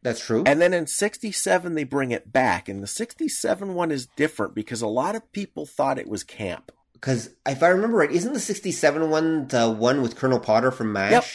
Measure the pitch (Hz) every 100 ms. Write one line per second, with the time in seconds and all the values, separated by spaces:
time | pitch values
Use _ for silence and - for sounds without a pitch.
0 | 123 113 - 113 160 147 175 175 151 -
1 | 208 - 214 - 190 185 175 156 135 139
2 | 127 117 - 131 127 92 - 98 101 -
3 | 233 - 320 - - 175 196 175 170 139
4 | 123 - 151 - 98 107 107 113 113 117
5 | 165 214 - 202 196 - 151 - 139 135
6 | - 101 - - 98 85 - _ _ _
7 | 135 123 - _ - - 170 185 220 220
8 | 151 175 220 277 - 196 190 - 147 151
9 | 160 156 160 156 135 127 117 107 120 139
10 | 117 - 131 120 - 110 127 123 110 101
11 | 98 240 -